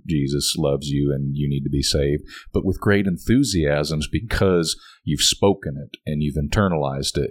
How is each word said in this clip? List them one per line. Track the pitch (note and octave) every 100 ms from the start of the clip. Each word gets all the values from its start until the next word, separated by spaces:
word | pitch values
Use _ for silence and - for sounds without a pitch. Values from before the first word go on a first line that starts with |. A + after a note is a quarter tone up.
| -
Jesus | D#2 C2+ C#2+ - -
loves | D2+ C#2 C#2+
you | C#2+ C#2+
and | C#2 C#2 C#2+
you | C#2+
need | C#2
to | C#2
be | C#2
saved, | C2+ D2+ C#2+ D2 - - -
but | G#2
with | F#2+ F#2+
great | - G2+ G2
enthusiasms | F2 - A#2 C3+ G2 D2 D2 D2 D#2 D2+
because | E2 A2+ - G2 F2+ D#2+ - - -
you've | - D2
spoken | - - G2+ G2 - C#2+
it | C#2 -
and | - D2+
you've | D2+ D2
internalized | D2+ - G2 E2 C#2 C#2 C2+ -
it. | C#2